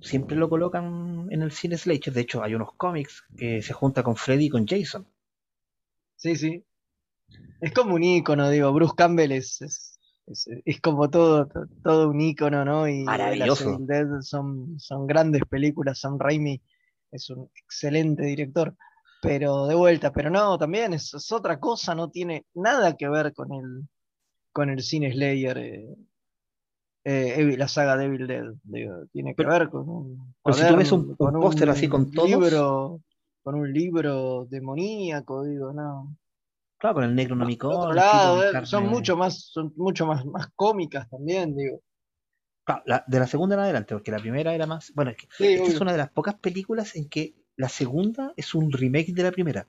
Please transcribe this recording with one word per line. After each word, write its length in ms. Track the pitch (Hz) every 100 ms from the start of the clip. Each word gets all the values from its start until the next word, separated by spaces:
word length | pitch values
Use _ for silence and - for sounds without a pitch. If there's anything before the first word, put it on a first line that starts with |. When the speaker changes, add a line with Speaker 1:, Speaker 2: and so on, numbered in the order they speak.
Speaker 1:
siempre 360 | - 135 - 147
lo 120 | 160
colocan 800 | 160 175 180 175 170 175 170 175
en 120 | 156
el 100 | 156
cine 240 | 143 175 170
slasher. 360 | - 151 -
De 100 | 123
hecho, 200 | 120 123
hay 120 | 107
unos 180 | 110 107
cómics 500 | - 180 170 143 - - -
que 260 | 117 113
se 100 | 107
junta 300 | - 135 135
con 140 | 120 113
Freddy 300 | - 131 151
y 40 |
con 160 | 127 107
Jason. 400 | 190 170 104 95 _ _ _ _ _ _ _ _ _ _ _
Speaker 2:
Sí, 200 | 165 156
sí. 280 | 156 170 - _ _ _ _ _ _ - - -
Es 120 | -
como 220 | - 233
un 80 | 175
ícono, 480 | 175 180 165 147 143
digo, 220 | 147 143
Bruce 220 | 143 160 -
Campbell 360 | 170 170 151
es, 280 | 135 131 -
es, 360 | 139 - - _ _ _ -
es, 220 | - - 120
es 160 | - 147
como 300 | 165 143 147
todo, 360 | 165 165 156 143
to-, 200 | - - -
todo 280 | 175 160 156
un 100 | 147
ícono, 440 | 160 147 147 143
¿no? 240 | 139 151 156
Y, 60 |
y 420 | 139 135 110 101 -
las 240 | 127 139
Speaker 1:
Maravilloso. 0 |
Speaker 2:
Evil 260 | 135 131 135
Dead 340 | 143 147 143
son, 580 | 135 147 139 135 131 160
son 280 | - 139 139
grandes 360 | 151 160 147 -
películas, 520 | 135 147 156 139 131
Sam 180 | 139 139
Raimi 420 | 139 151 147 135 _ _ _ _ _
es 200 | 135 -
un 200 | 127 131
excelente 680 | _ - - 147 151 160 151
director. 500 | 143 143 143 135 160 - _ _ _ _
Pero 440 | - 143 143 139 139
de 80 |
vuelta, 380 | 165 175 165 143
pero 160 | 135 147
no, 300 | 185 208 175
también 340 | 147 190 226
es, 220 | 160 -
es 180 | 147 -
otra 260 | 226 202 160
cosa, 360 | 139 156 -
no 160 | 165 165
tiene 340 | 170 175 156 -
nada 400 | 170 196 277 196
que 140 | 139 143
ver 240 | 147 151
con 220 | 147 135
el, 340 | 139 131 127 143 _ _ _ _ _ _
con 160 | - 143
el 140 | 135
cine 300 | 123 156 143
Slayer, 440 | 127 139 139 131 123
eh, 400 | 120 98 110 - - _ _ _ _ _ _ _ _ _
eh, 300 | - 135 127 131
Evil, 200 | 151 127
la 100 | 135
saga 280 | - 143 135
de 80 |
Evil 220 | 139 135 127
Dead, 260 | 127 117 110
digo, 420 | - 113 117 90 -
tiene 220 | 143 135
que 40 | 127
Speaker 1:
Pero, 120 | 151
Speaker 2:
ver 200 | 170 160
con 180 | 147 139
un 460 | 170 135 127 - -
Speaker 1:
pero 120 | -
si 120 | 135 165
tú 100 | 170
ves 160 | 190
un, 80 | 185
Speaker 2:
cuaderno, 140 | 139 -
Speaker 1:
un 0 |
Speaker 2:
con 240 | 143 151
Speaker 1:
póster 300 | 180 156 151
así 160 | 143 147
Speaker 2:
un 40 |
Speaker 1:
con 200 | 139 135
todos. 180 | 147 170
Speaker 2:
libro, 720 | 196 175 156 143 135 135 165 - _ _ _
con 120 | -
un 180 | 143 143
libro 760 | 139 180 165 151 135 131 127 123
demoníaco, 920 | 135 131 139 190 220 185 147 123 135
digo, 280 | 143 143 135
no. 440 | 147 147 139 139 151 _ _ _ _ _ _
Speaker 1:
Claro, 180 | 214 175
con 80 |
el 60 | 123
Speaker 2:
No, 40 |
Speaker 1:
Necronomicon, 560 | 123 127 123 120 117 135
Speaker 2:
por 80 | 170
otro 200 | 175 165
Speaker 1:
escrito 60 |
Speaker 2:
lado, 380 | 196 208 190 180
Speaker 1:
con 20 |
Speaker 2:
eh, 220 | 196 143 123
son 160 | 202
Speaker 1:
carne. 80 | 202
Speaker 2:
mucho 260 | 240 208 175
más, 240 | 185 180 -
son 200 | - 156 147
mucho 280 | 185 185
más, 220 | 160 143 135
más 220 | 175 -
cómicas 540 | - 202 214 160 143 117
también, 480 | 131 147 185 175 139
digo. 240 | 139 123 _ _ _ _ _ _ _ _
Speaker 1:
Claro, 180 | - 139
la, 200 | - 127 -
de 120 | 127
la 80 | 127
segunda 280 | 143 185
en 80 | 196
adelante, 320 | 196 143 107
porque 160 | 107 107
la 80 | 107
primera 360 | 110 127 160
era 120 | 165 156
más, 260 | 160 -
bueno, 160 | 147 135
es 40 | 113
que 120 | - -
Speaker 2:
Sí, 60 |
Speaker 1:
esta 260 | 202 185 185
es 60 | 160
Speaker 2:
obvio. 40 |
Speaker 1:
una 120 | 185
de 60 | 175
las 120 | 143
pocas 240 | - 151
películas 600 | 208 196 180 190 226 214 165
en 120 | 147
que 280 | 156 156 - _ -
la 120 | 131
segunda 640 | - 131 139 202 226 269 330
es 160 | 151
un 180 | 165 156
remake 400 | 131 131 135 165
de 80 | 180
la 80 | 180
primera. 380 | 180 175 107